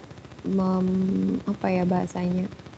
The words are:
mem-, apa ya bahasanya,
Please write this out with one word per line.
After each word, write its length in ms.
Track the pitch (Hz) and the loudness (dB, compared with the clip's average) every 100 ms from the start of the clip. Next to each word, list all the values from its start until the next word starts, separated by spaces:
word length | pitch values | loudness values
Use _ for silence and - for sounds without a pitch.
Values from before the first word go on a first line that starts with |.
| - - - - 180 | -4 -16 -18 -8 -2
mem-, 960 | 190 185 185 185 185 190 190 190 - - | 2 2 2 2 2 2 2 2 0 -2
apa 220 | 202 196 | -2 0
ya 140 | 185 180 | 2 4
bahasanya, 640 | 180 180 180 180 180 185 - - | 2 0 -2 0 0 -2 -6 -16